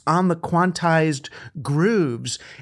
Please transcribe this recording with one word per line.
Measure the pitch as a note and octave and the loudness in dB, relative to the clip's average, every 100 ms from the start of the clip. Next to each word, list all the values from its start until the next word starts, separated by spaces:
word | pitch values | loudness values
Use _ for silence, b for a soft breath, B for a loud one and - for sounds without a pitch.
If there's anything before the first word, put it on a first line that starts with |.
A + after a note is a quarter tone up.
| - | 0
on | E3+ F#3 | 2 2
the | E3 | 0
quantized | - E3+ F3+ E3+ F3 D#3+ D#3+ C#3 - B B D#3 | 0 0 2 0 2 2 2 -2 -8 B B -10
grooves. | C3 C#3+ G3 A3 D3 A#2 B2 - B B | -2 2 2 2 0 -2 -8 -10 B B